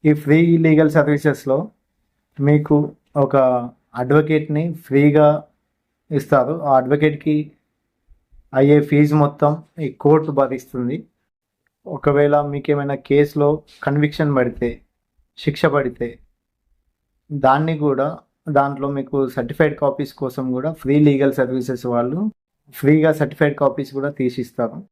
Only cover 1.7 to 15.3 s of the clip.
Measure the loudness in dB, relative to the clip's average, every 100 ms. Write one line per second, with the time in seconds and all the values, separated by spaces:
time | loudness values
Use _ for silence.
1.7 | _ _ _ _ _ _ -4 2 2 2
2.7 | 0 0 -10 _ -2 0 2 2 0 -4
3.7 | _ _ -8 0 2 2 -2 -2 -4 -4
4.7 | -8 -2 2 4 4 4 2 -6 _ _
5.7 | _ _ _ _ -6 0 0 0 -4 2
6.7 | 0 2 0 0 -2 -4 -4 -4 _ _
7.7 | _ _ _ _ _ _ -20 _ 2 4
8.7 | 4 4 2 2 2 0 0 -2 -2 -10
9.7 | -10 -10 -2 2 2 2 -2 -2 -2 -10
10.7 | -8 -6 -8 -12 _ _ _ _ _ _
11.7 | _ -14 -6 -2 2 2 2 0 -8 -4
12.7 | -4 -2 -8 0 2 2 0 0 0 _
13.7 | _ -4 -2 -2 -2 -2 0 -2 -4 -8
14.7 | -8 _ _ _ _ _